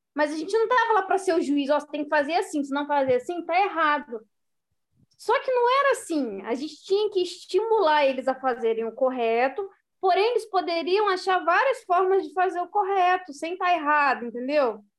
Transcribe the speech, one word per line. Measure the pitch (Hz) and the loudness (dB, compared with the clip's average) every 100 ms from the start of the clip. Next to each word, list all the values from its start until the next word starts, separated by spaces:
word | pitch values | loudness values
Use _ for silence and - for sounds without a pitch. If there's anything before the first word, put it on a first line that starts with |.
| _ | _
mas | 285 302 | -2 -2
a | 311 | -2
gente | 370 440 | -2 0
não | 453 | 2
tava | 494 453 | 2 2
lá | 427 | 2
pra | 381 370 | 2 0
ser | 370 | 0
o | 339 | 0
juiz, | 262 285 269 | 0 0 0
ó, | 294 | 0
você | 294 | -2
tem | 302 | -8
que | 294 | -2
fazer | 302 285 | 0 2
assim, | 349 381 302 | -2 -2 -4
se | 277 | -4
não | 277 294 | -4 -2
fazer | 285 269 247 | 0 2 0
assim, | 294 349 | -2 -8
tá | 339 349 | -2 0
errado. | 392 320 311 294 233 226 - _ _ _ _ _ _ _ _ - | 0 0 0 0 -4 -12 -14 _ _ _ _ _ _ _ _ -8
Só | - 539 | -2 0
que | - | 2
não | 494 480 539 | 2 2 4
era | 554 | 2
assim, | 494 - 311 233 196 | 0 -2 -4 -4 -6
a | - | -6
gente | 247 302 - | -6 -6 -10
tinha | - 392 415 | -2 0 0
que | 381 | -2
estimular | 349 - - 370 453 440 320 302 269 | -2 -6 -2 0 2 2 4 4 2
eles | 254 262 | 0 -4
a | |
fazerem | 262 262 240 226 226 226 | -2 -2 -2 -2 -2 -4
o | |
correto, | 220 262 254 226 226 269 269 392 _ _ _ | -2 -2 0 0 2 0 -2 -10 _ _ _
porém | 370 349 440 | 0 2 2
eles | 466 - | 0 -2
poderiam | 370 320 339 330 392 415 | -2 0 -2 0 0 2
achar | 370 370 359 | 0 0 0
várias | 311 381 539 523 | 2 2 2 -2
formas | - 359 381 381 302 | 0 2 2 0 0
de | |
fazer | 370 370 339 | -2 -2 -2
o | 349 | -4
correto, | 415 392 392 359 370 359 | -2 0 2 2 2 -4
sem | 277 330 370 | -10 -8 -2
tá | 359 | 0
errado, | 339 294 302 277 226 240 | 0 2 2 2 0 -6
entendeu? | 240 254 302 247 208 - | -8 -2 0 0 -2 -12